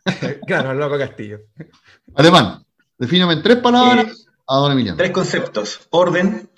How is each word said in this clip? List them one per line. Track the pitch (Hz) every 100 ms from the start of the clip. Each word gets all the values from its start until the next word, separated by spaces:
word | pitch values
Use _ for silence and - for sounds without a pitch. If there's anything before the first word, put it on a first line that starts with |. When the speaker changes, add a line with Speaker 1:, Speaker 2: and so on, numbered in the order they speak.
| 185
Speaker 1:
<laughs> | - 180 214 -
Claro, | 175 135
a |
lo | 135
loco | 147 143
Castillo. | 127 - 104 104 - - 160 _ _ _ _ -
Speaker 2:
Alemán, | 160 175 98 - _ _ _ -
defíname | 123 180 180
en | 156
tres | - 240
palabras | 240 240 247 233 220
Speaker 3:
Eh, | - _ _ -
Speaker 2:
a | 135
don | 143
Emiliano. | 135 104 151
Speaker 3:
tres | 190
conceptos. | 185 160 175 - 110 - - _
Orden, | 170 175 170 196 214 -